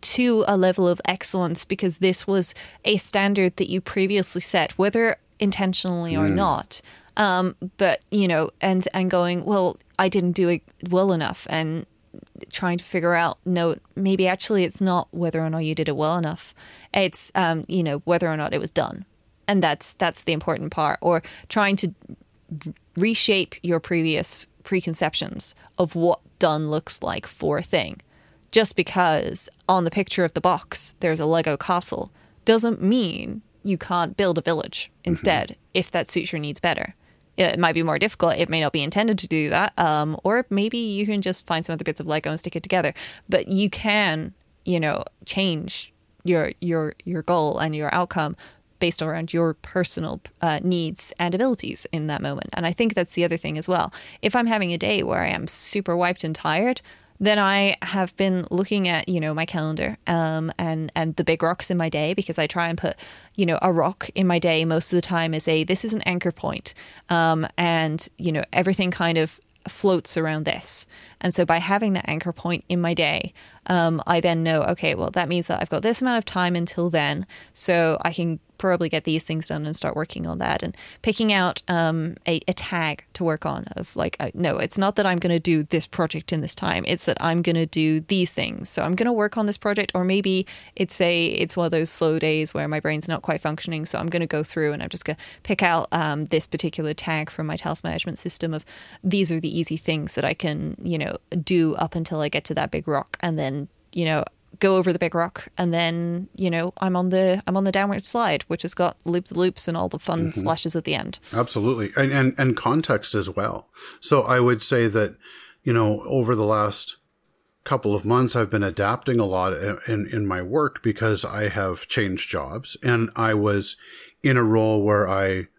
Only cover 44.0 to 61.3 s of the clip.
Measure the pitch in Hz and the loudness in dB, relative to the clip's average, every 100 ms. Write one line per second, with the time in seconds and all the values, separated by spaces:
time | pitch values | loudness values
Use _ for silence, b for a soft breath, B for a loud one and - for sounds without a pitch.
44 | 190 156 165 - _ _ - 180 156 143 | 2 0 -6 -14 _ _ -2 0 2 -2
45 | - _ - - 196 160 - - - _ | -6 _ -8 -2 -2 -2 -6 -10 -12 _
46 | _ _ 180 170 156 - 175 165 151 - | _ _ 0 0 0 -4 -2 -2 -2 -6
47 | - 175 156 175 151 - 160 151 151 175 | -8 -6 0 2 2 0 -2 -2 0 0
48 | 180 - 151 175 B B _ _ 175 165 | 0 0 -2 -4 B B _ _ 0 0
49 | 160 160 160 170 165 156 - 185 175 - | -2 -4 -2 0 0 0 -4 -2 0 -2
50 | 160 - - _ 170 151 180 175 160 - | -4 -6 -12 _ -2 0 0 0 0 -4
51 | - - 175 185 262 240 - - - 165 | -6 -2 -2 0 0 0 -4 -8 -6 -4
52 | 156 147 139 139 - - 165 175 226 208 | -4 -4 -4 -6 -6 -4 -4 0 0 0
53 | 175 - 170 165 - 156 160 175 165 B | -2 0 0 0 -4 -6 0 0 0 B
54 | B B 220 247 233 220 185 170 202 208 | B B -2 0 2 2 0 0 0 0
55 | 185 - - - 170 - - 208 190 170 | 0 0 0 -2 -2 -2 0 -2 -2 0
56 | 175 180 165 160 - 160 233 254 B B | 0 0 -4 -4 -2 0 0 -2 B B
57 | B B 202 208 196 196 196 - 175 196 | B B 2 4 4 4 2 0 -2 -2
58 | 180 - 196 185 170 175 190 208 180 165 | -2 0 2 2 0 -2 0 0 2 0
59 | - 180 156 156 165 175 156 156 151 - | 0 -2 0 -2 -4 -2 -4 -2 -4 -4
60 | - 170 160 160 160 - 170 160 156 - | -2 0 0 -2 -4 -4 -4 -2 -4 -2
61 | 160 156 165 | -4 -2 0